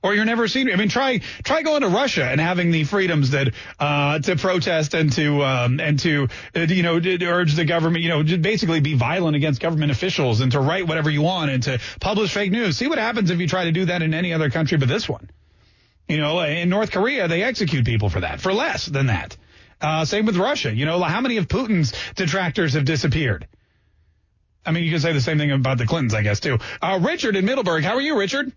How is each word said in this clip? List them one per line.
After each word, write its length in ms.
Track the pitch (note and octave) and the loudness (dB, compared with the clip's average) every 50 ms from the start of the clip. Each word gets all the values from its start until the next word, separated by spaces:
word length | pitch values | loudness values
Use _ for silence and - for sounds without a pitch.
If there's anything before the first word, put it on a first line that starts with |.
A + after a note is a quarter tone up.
| - | 0
Or 80 | F#3 G3+ | 2 2
you're 120 | G#3 G#3+ | 2 2
never 240 | A3 A#3 A3+ A#3 A3 | 0 0 0 0 0
seen. 200 | - B3+ C4+ B3+ | 0 0 -2 0
I 60 | G3 | 0
mean, 140 | F3+ G3+ G3+ | 0 0 0
try, 300 | - A#3+ C4+ C4+ B3+ G3 - - - - - | 0 0 0 0 0 -2 -4 -8 -14 -12 -4
try 180 | - C#4 D#4+ | -2 0 0
going 180 | D#4 D#4+ D4+ D4 | 2 0 0 2
to 80 | C#4 G3 | 2 2
Russia 380 | F3 A3 C#4 C4 - - C3+ | 2 2 2 0 0 -2 -2
and 160 | B2+ C3 D3 | 0 0 0
having 300 | D#3 F3 F3+ F3+ F3 E3+ | 0 0 0 0 2 2
the 120 | E3+ D#3+ D3+ | 2 2 0
freedoms 460 | C3+ - G3+ F#3 F3+ E3+ D3+ C#3 B2 | 0 0 0 0 2 2 2 2 2
that, 240 | C#3 C#3 C3+ B2+ A#2 - - - - _ | 2 2 0 0 -2 -6 -12 -18 -8 _
uh, 400 | C#3+ D3 D3 C#3+ C#3+ C#3+ D3 D#3 | -2 0 0 0 0 0 0 0
to 160 | C#3 - F3+ | 0 0 0
protest 580 | D3 - F#3+ F3+ F3+ - G3 F3 D#3+ D#3 C#3+ - | 0 2 0 0 0 0 0 0 0 0 0 0
and 140 | D#3+ D#3+ D3+ B2 | 0 2 2 2
to, 280 | - D#3 D3 D3 C#3+ C#3+ | 2 2 2 2 2 2
um, 340 | C3+ C3 B2+ B2 B2 B2 D3 | 2 2 2 2 0 0 0
and 180 | E3+ D3+ D3 C#3 | 0 0 0 0
to, 280 | - E3+ D3+ D3 C#3 B2 - - - - _ | 2 0 0 2 0 -2 -4 -8 -18 -6 _
uh, 60 | F3 | -2
you 240 | E3+ D#3+ F#3 F#3 E3+ | 0 2 2 2 2
know, 160 | E3+ E3 E3+ | 2 2 2
to, 180 | E3+ F#3 F#3 F3 | 2 0 0 0
to 60 | F3+ | 0
urge 300 | F3 F3 F3+ F3+ D#3+ D3 | 0 0 2 2 2 2
the 80 | D#3+ E3+ | 2 0
government, 400 | D3 E3+ E3+ D#3+ E3 E3+ E3 E3+ | 2 0 2 2 2 0 0 0
you 60 | E3 | 0
know, 120 | E3 D3 | 0 2
to 160 | D#3 D3+ F3 F3+ | 2 2 2 2
basically 440 | D#3+ F#3+ A3+ G3+ - E3 E3 D#3+ | 2 0 0 0 0 0 2 2
be 140 | C#3+ D3+ D#3 | 2 2 2
violent 420 | B2+ A#2+ B2 D#3+ F#3+ F3 D#3+ D3+ D3 | 2 2 2 0 0 0 0 2 2
against 240 | D3 D#3 C#3+ B2 | 0 0 0 0
government 320 | - D#3+ E3+ D3+ D3+ D3 C3+ | -2 -2 0 0 0 0 0
officials 480 | - - F#3+ F3+ - D3 B2+ A2+ G#2+ | 0 -2 -2 0 0 0 2 2 2
and 100 | C3 C3 | 2 2
to 80 | A#2+ C#3+ | 2 2
write 260 | C3+ C#3 E3 F#3+ F#3+ E3 | 2 2 0 0 0 0
whatever 200 | D#3 D#3+ D3+ D#3 | 0 0 0 0
you 120 | D3+ D3 | 0 2
want 300 | D3+ E3+ F#3 F3+ D#3+ C#3+ | 2 0 0 0 -2 -2
and 120 | C3+ C3 A#2 | -2 -2 -2
to 160 | C#3+ C3 A#2+ - - - - | -2 -2 -4 -6 -8 -10 -4
publish 320 | - F#3 G#3+ G3+ A3 F3+ - | -2 -2 0 0 0 0 0
fake 180 | G3+ G#3 F#3+ | -2 0 0
news. 240 | F3+ A#3 A#3 G3 C#3+ | 0 0 0 0 0
See 140 | - A#3+ C#4+ | 0 0 -2
what 80 | E4 C#4 | 0 0
happens 340 | G#3+ A3+ A#3+ A#3+ G3+ E3 | -2 -2 0 0 0 0
if 80 | F3+ E3+ | 0 0
you 80 | F3+ D#3 | 0 0
try 160 | F#3 F#3 F3+ | 0 0 0
to 80 | E3+ | 0
do 140 | D#3+ F3 F#3+ | 0 0 0
that 160 | E3+ F3 F3 | 0 0 0
in 120 | D#3+ D#3+ D#3+ | 0 0 0
any 200 | D#3+ F3+ F3+ E3 | 0 -2 -2 0
other 160 | D#3+ D#3 C#3+ | 0 0 0
country 280 | A2+ E3 D#3+ C#3 - D3+ | 0 0 0 0 2 2
but 120 | C3+ B2 | 2 2
this 180 | C#3+ A3 - - | 0 0 -2 -4
one. 220 | - - - - - _ _ _ _ _ _ _ _ _ _ _ _ _ _ - | -8 -8 -10 -20 -20 _ _ _ _ _ _ _ _ _ _ _ _ _ _ -2
You 80 | D#3+ D#3 | -2 0
know, 240 | D3+ D3 D#3+ F3+ | 0 0 0 0
in 260 | E3+ D3 D3+ E3+ E3+ F3+ | 0 0 -2 0 0 0
North 240 | F3+ G3+ A3 - | 2 2 0 0
Korea, 380 | - F#3+ G3 A#3+ D4 B3+ F#3+ E3 | 0 0 0 0 0 0 0 0
they 120 | E3 E3+ | 0 0
execute 440 | G3+ B3+ B3 - A3 D3+ - C#3 A#2+ | 0 -2 -2 -2 -2 0 0 2 2
people 240 | G#2+ A#2 A2+ G2+ G2+ | 2 2 2 0 0
for 100 | D#2+ G#2 | 0 -2
that, 220 | - - - - | -4 -4 -6 -4
for 100 | - F#3 F#3+ | -2 -2 0
less 320 | G#3+ C#4+ E4 - - - | 0 0 -2 -4 -4 -6
than 200 | - D3 C3+ C#3 | -4 -2 0 0
that. 320 | B2+ G#2+ E2+ D2+ - - - - _ - - - - _ _ | 2 0 -2 -4 -8 -16 -20 -20 _ -20 -20 -20 -20 _ _
Uh, 240 | - D3+ D#3 D#3 D#3+ | -4 -2 0 0 0
same 220 | - - G#3 G#3+ | 0 0 0 0
with 100 | A3 G3+ | 2 2
Russia. 400 | F3 F#3+ B3 D4 - - C3 G#2+ | 2 2 0 0 -2 -2 -2 -2
You 100 | A2+ C#3 | 0 -2
know, 160 | D#3 E3 F3+ | 0 0 0
how 200 | F3+ D#3 E3+ G#3+ | 0 0 0 0
many 160 | B3+ C4 A#3+ A3 | 0 0 0 -2
of 100 | F3 - | -2 0
Putin's 460 | - G3+ C4+ A3 G#3+ F3 D#3 A#2+ - - - - - | 0 -2 0 0 2 2 2 0 -2 -6 -10 -10 -6
detractors 580 | - F#3+ E3 C#3+ G3 F#3 E3+ C#3 - F3 D#3 B2+ | -4 -2 0 0 0 -2 -2 0 0 0 2 2
have 100 | D3+ C#3 | 0 2
disappeared? 640 | C3 D#3+ C#3+ - D3 - D#3+ D#3 A#2 G2+ - - - _ _ _ _ _ _ _ _ _ _ _ _ _ _ _ _ _ _ _ _ _ _ _ | 2 0 0 0 0 0 2 0 0 -2 -2 -6 -16 _ _ _ _ _ _ _ _ _ _ _ _ _ _ _ _ _ _ _ _ _ _ _
I 60 | - | -2
mean, 120 | D#3+ E3+ E3+ | -2 0 0
you 80 | E3 | 0
can 80 | E3+ E3 | 0 0
say 140 | C#3 E3 D#3+ | 0 0 0
the 80 | C#3+ | 0
same 160 | B2 - D#3 D3+ | 0 0 0 0
thing 140 | D3 D3 | 0 2
about 260 | C#3 C3+ B2+ B2+ C3+ A#2+ | 0 2 0 0 0 0
the 80 | A#2+ | 0
Clintons, 280 | G#2+ E3 E3 C#3+ A#2+ G#2+ | 0 0 0 0 0 0
I 100 | G#2+ G#2 | 0 0
guess, 180 | G#2+ G#2 - | 0 0 0
too. 160 | - D3+ C3 G#2+ - - - - | -2 -2 -2 -2 -2 -4 -10 -6
Uh, 180 | - E3 G3 F#3+ | -2 -2 0 2
Richard 360 | E3 C4 E4+ E4+ - A#3+ G3+ G3 | 0 0 0 0 -2 -2 0 0
in 80 | F#3 | 0
Middleburg. 400 | G#3 C4 C#4 A#3 F#3+ E3 D#3+ C#3+ | 0 0 0 0 0 0 0 0
How 80 | F3+ A3 | 0 0
are 80 | B3+ | 0
you, 180 | C#4 D4+ D#4 A3+ | 0 0 0 0
Richard? 320 | G3 F#3 B3+ C#4 D4 C4 - | 0 0 -2 -4 -4 -4 -8